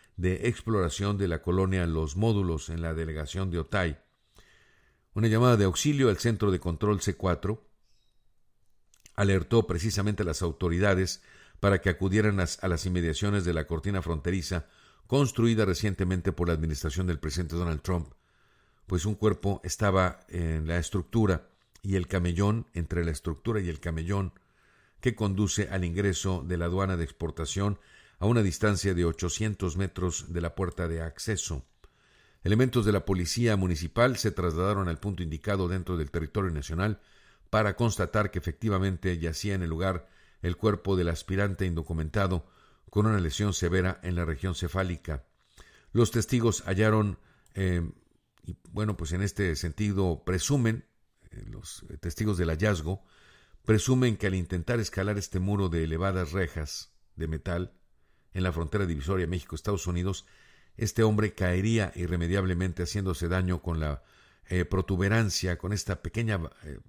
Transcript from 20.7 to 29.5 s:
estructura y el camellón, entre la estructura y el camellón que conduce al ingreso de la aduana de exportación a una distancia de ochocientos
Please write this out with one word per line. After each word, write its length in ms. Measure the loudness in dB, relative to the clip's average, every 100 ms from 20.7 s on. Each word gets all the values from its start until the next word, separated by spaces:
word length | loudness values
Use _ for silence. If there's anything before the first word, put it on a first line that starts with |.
| -2
estructura 720 | -2 -2 0 2 4 2 -2 _ _ _
y 140 | -2 0
el 120 | 0
camellón, 600 | 0 0 2 2 2 -2
entre 300 | -6 -4 -2
la 60 | -2
estructura 500 | -2 -6 -6 -4 -2
y 100 | -4
el 100 | -6
camellón 540 | -6 -4 -2 -2 -2 -6 _ _ _ _ _ _
que 160 | -2 0
conduce 520 | 0 2 0 0 -2
al 140 | -2
ingreso 600 | -2 0 0 0 0 -2 -2
de 100 | -2
la 80 | -2
aduana 300 | 0 0 0
de 100 | -4
exportación 720 | -6 -8 -6 -4 -2 -2 -2 -8 -20 -20 -2
a 80 | 2
una 160 | 4
distancia 500 | 2 2 2 2 2
de 120 | 2 2
ochocientos 720 | 0 -2 -2 -2